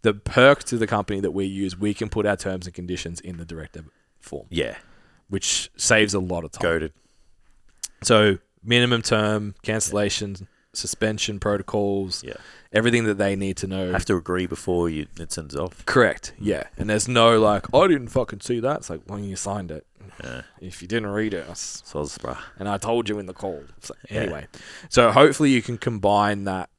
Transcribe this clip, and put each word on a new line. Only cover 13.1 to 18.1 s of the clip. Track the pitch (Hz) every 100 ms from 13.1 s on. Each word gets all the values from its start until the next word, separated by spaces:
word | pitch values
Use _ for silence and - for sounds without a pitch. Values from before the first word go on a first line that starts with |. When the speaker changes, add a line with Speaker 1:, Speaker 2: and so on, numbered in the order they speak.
| 101
Speaker 1:
they | 98 98
need | 98 92
to | 95
know. | 95 92
Speaker 2:
Have | 92 -
to | 92
agree | - 90 92
before | - - 87 85
you, | 78 73 -
it | 82
sends | - 76
off. | 71 90 -
Speaker 1:
Correct, | - 131 110 - - -
Speaker 2:
Mm. | 104
Speaker 1:
yeah. | 78 - -
And | 104
there's | 107 120
no, | 120 117 113
like, | 107 101 -
"I | 135 190
didn't | 147
fucking | 120